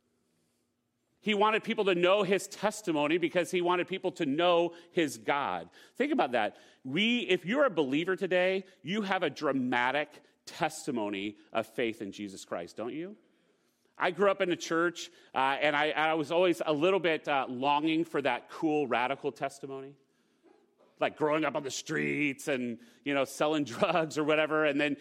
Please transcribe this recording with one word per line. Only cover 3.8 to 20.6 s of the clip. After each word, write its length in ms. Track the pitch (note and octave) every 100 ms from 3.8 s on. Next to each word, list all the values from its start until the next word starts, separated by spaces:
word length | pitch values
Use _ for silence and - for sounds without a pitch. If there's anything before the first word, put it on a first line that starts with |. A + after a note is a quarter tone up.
| E3+
people 240 | F#3 F#3
to 140 | - D#3
know 480 | C#3+ F3+ E3+ E3+ - -
his 240 | - D3+ A#2+
God. 540 | A2 C#3+ A#2+ F2+ E2+ - - -
Think 160 | C#4+
about 200 | D4+ C#3+
that. 260 | A#2+ G#2 - - _
We, 360 | C3 D3+ A3 A#3+
if 260 | D#3+ F3+ E3
you're 180 | C4
a 60 | C#4
believer 440 | E3 C3+ D3+ F3
today, 500 | F#3 F#3 F3+ F#3 F#3+ F#3+ -
you 180 | C#3+ G#3
have 220 | G3 F#3+
a 80 | E3
dramatic 800 | - D3 C3+ B2 B2 B2 C#3+ D3 - _ _
testimony 960 | - - D#3+ - - A#2+ G#2 G2 G2+ G#2 _
of 160 | - A2
faith 360 | - A#2 A2
in 100 | G2
Jesus 320 | F#2+ G2+ F#2+
Christ, 320 | - G2 F2 -
don't 160 | A#2
you? 240 | C#3 F3+ G#3+ _ _ _ _ _ _ _ -
I 140 | E3+
grew 200 | E3 G3+
up 120 | -
in 100 | F#3+
a 40 | E3
church, 520 | - E3 E3+ E3+ - - -
uh, 220 | - C3+ C3+
and 120 | D3
I, 180 | D3 D3+
I 200 | C#3+ D#3
was 180 | D#3+ C#3+
always 300 | F3 F#3 E3 -
a 80 |
little 260 | D3 F3 G3
bit, 260 | E3+ D#3 -
uh, 200 | C#3 A#2
longing 560 | B2 C3+ C#3+ D#3+ D#3+
for 160 | E3 D#3
that 300 | C3+ A#2+ -
cool, 360 | - D#3+ D3+ C3+
radical 460 | A#2 B2+ C#3 D3
testimony. 640 | - C#3 - C3+ C3+ C3+ C#3+ _ _ _ _ _ _